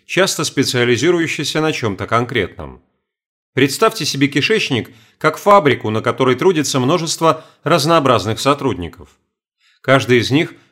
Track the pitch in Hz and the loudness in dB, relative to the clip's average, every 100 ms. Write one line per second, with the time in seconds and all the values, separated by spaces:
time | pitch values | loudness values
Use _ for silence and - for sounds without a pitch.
0 | - 170 185 - 147 - 127 127 120 117 | -4 0 0 -2 -4 -2 0 0 2 2
1 | 160 175 160 - 143 156 156 151 113 95 | 2 2 0 -4 -4 -2 -2 -2 -4 -6
2 | 98 117 120 123 85 - 71 64 _ _ | -2 -2 0 -2 -4 -8 -16 -18 _ _
3 | _ _ _ _ _ 131 143 - 220 - | _ _ _ _ _ 0 0 2 0 0
4 | 151 143 139 143 - 220 - 120 - - | -6 -2 0 0 0 -2 0 -4 -6 -16
5 | _ _ 156 - 202 202 143 113 107 110 | _ _ -2 0 4 4 4 -4 -2 -2
6 | 120 113 131 123 180 156 139 135 127 170 | -2 0 0 2 2 0 -2 -2 0 -2
7 | 160 - 165 156 - _ 143 160 147 165 | -2 0 0 0 -8 _ -2 0 2 2
8 | 135 113 98 107 135 143 135 87 82 - | 4 2 0 -2 -2 0 -2 -4 -8 -12
9 | 76 _ _ _ _ _ _ _ - 135 | -20 _ _ _ _ _ _ _ 2 2
10 | 110 123 104 139 165 - _ | 4 2 2 0 0 -8 _